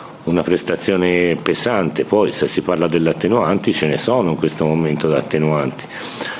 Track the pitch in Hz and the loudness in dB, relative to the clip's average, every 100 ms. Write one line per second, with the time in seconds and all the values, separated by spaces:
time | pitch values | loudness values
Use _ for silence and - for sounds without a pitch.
0 | - - - 87 80 87 - 85 - 95 | -16 -10 -2 0 2 0 0 -2 0 2
1 | 90 87 87 80 - 82 120 113 82 - | 2 2 2 0 0 -2 0 0 0 -2
2 | - 104 92 - 69 - 82 85 82 82 | 0 2 2 0 -2 0 0 0 0 2
3 | 82 80 87 117 80 98 - 95 78 73 | 2 0 2 2 2 2 0 0 0 0
4 | - 123 92 78 80 - 80 80 80 76 | 0 2 2 0 -2 0 0 0 0 0
5 | 80 73 - 80 78 76 67 - - - | 0 0 0 0 0 0 -2 -6 -12 -12
6 | - - - | -12 -10 -10